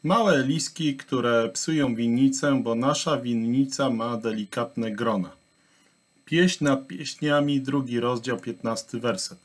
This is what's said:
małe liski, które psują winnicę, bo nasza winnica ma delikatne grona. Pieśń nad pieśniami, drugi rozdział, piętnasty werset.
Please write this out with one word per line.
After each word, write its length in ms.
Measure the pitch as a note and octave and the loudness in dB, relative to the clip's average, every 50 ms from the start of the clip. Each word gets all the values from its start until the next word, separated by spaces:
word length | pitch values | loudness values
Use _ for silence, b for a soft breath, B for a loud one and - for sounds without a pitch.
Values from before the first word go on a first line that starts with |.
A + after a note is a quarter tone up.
| - | 2
małe 400 | D3+ F#3 F3 A3 G3+ E3+ C#3 B2+ | 2 2 4 4 4 4 4 4
liski, 540 | C3+ D#3 D#3+ - - - - D#3+ D3+ C#3 | 2 0 -2 -2 -6 -6 -2 -2 -2 -2
które 520 | C3+ - - - B2+ A#2 A#2+ A#2 A#2 A2+ A2+ | -4 -6 -4 -2 0 2 4 4 4 2 0
psują 460 | - - - - D#3+ D#3 C#3+ B2+ A#2 | -4 -6 -4 -2 0 0 2 0 0
winnicę, 680 | A2 A#2 A#2 A#2 B2 C3+ C3+ C3+ - - C#3+ C#3 C3 A2+ | 0 0 0 2 4 4 4 4 2 0 2 2 2 2
bo 120 | A#2 A#2 | 0 0
nasza 420 | A#2 B2 C3+ D3 D3 - E3+ D3+ | 0 2 0 0 0 0 -2 -2
winnica 720 | C3 B2 B2 A#2 A2+ A2+ A#2 A#2+ C3 C#3 C3+ - - C#3 C3 | -2 -2 -2 -2 -2 0 0 2 2 2 0 0 -2 0 0
ma 280 | A#2+ A2+ A2+ A#2 A#2+ | 0 -2 -2 -4 -4
delikatne 760 | A2+ A2 A#2 A2 G#2+ G#2 G2 - B2 A#2 - - - A2+ A2+ | -4 -4 -4 -4 -4 -6 -6 -4 -6 -6 -4 -4 -6 -6 -4
grona. 380 | G#2 G#2 A#2 A2+ A2 G2 F2+ E2+ - _ _ _ b b b b b b b b b b b _ _ _ _ | -4 -2 -2 0 0 -2 -2 -6 -8 _ _ _ b b b b b b b b b b b _ _ _ _
Pieśń 380 | - D#3 E3 F3+ F#3 F3+ - D3 | -2 2 4 4 4 4 2 2
nad 240 | C#3+ C#3 C3 - | 2 2 0 -2
pieśniami, 760 | - - - D3+ C3+ - - D#3 D3+ D3 D3 C#3+ C#3+ C#3+ C#3 | -10 -12 -10 -10 -10 -8 -4 0 2 2 2 2 2 0 0
drugi 380 | C3+ C3+ C3+ C#3+ C3+ A#2+ A#2+ A#2+ | 0 0 -2 -2 -2 -2 -2 0
rozdział, 400 | A#2 A#2+ B2 A#2+ A#2 B2+ A#2+ - | 0 0 -2 -2 -2 -4 -6 -4
piętnasty 600 | - A#2+ - - - A2+ A2+ A2 - - - A#2+ | -4 -10 -10 -6 -4 -4 -4 -4 -6 -8 -10 -4
werset. 380 | A#2 A#2+ G#2+ F#2 - - - - _ | -2 -2 -2 -2 -6 -10 -10 -16 _